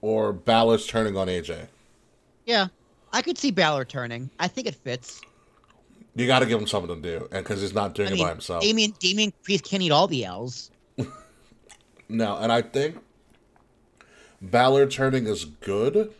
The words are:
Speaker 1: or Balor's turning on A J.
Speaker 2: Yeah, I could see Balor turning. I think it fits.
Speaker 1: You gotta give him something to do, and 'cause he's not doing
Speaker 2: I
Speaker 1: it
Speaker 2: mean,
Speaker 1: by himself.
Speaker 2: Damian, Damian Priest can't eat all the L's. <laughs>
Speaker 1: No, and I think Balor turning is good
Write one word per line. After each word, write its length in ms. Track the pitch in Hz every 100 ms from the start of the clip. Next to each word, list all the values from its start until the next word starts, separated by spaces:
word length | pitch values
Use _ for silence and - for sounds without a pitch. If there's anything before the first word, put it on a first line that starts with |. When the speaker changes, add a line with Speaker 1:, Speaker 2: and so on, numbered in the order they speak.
Speaker 1:
or 300 | 107 107 107
Balor's 540 | 95 - 113 117 113 -
turning 300 | 117 110 95
on 100 | 92
A 120 | 90
J. 260 | 82 82 - _ _ _ _ _ _ _ -
Speaker 2:
Yeah, 220 | 226 185 _ _ _ _
I 100 | 226
could 160 | 285 277
see 140 | 285
Balor 340 | 190 160 147 127
turning. 440 | 139 120 117 131 -
I 80 | 175
think 180 | - 226
it 80 | 147
fits. 460 | - 127 - - - _ _ _ _ _ _ _ - -
Speaker 1:
You 100 | 123
gotta 220 | 131 123
give 120 | 113
him 60 | 104
something 320 | 104 87 85
to 200 | 85 82
do, 80 | -
and 140 | 98 95
'cause 160 | 101
he's 120 | 98
not 200 | 101 101
doing 140 | - 101
Speaker 2:
I 40 |
Speaker 1:
it 40 | 95
Speaker 2:
mean, 80 | 87
Speaker 1:
by 40 |
himself. 340 | 80 - 87
Speaker 2:
Damian, 300 | 202 220 214 214
Damian 320 | 180 196 214 -
Priest 220 | - 196 -
can't 180 | 196
eat 80 | 185
all 160 | 147 185
the 180 | 147 95
L's. 460 | 92 123 123 - _ _ -
<laughs> 80 | 120 - - _ _ _ _ - _ _ _
Speaker 1:
No, 280 | 113 107 101
and 140 | 113
I 80 | 117
think 360 | 117 139 151 165 _ _ _ _ _ _ _ _ _ _ - _ - _
Balor 460 | 95 120 127 135 139
turning 400 | 135 135 131 110
is 160 | 98
good 680 | 80 76 - 98 117 208 214